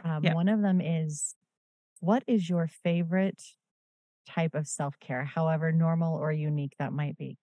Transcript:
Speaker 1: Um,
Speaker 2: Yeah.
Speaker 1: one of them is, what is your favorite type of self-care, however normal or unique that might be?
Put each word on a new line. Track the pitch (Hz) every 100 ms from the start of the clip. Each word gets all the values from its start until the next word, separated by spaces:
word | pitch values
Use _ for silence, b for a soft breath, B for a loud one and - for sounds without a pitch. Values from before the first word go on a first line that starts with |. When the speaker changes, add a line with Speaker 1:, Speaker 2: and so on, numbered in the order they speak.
Speaker 1:
Um, | 170 156
Speaker 2:
Yeah. | 165
Speaker 1:
one | 160 185
of | 220
them | 202 185
is, | 160 165 156 151 - - _ _ _ _ _ _
what | 175 240 -
is | 226 170
your | 175 165
favorite | - 175 170 170 185 196 - - - _ _ _ _ _ _ -
type | - 165
of | 147 151
self-care, | - 143 - - 127
however | 139 170 160 160 160
normal | 165 165 165 165 151
or | 151
unique | 156 151 147 143 -
that | 135
might | 143 147 135
be? | 139 139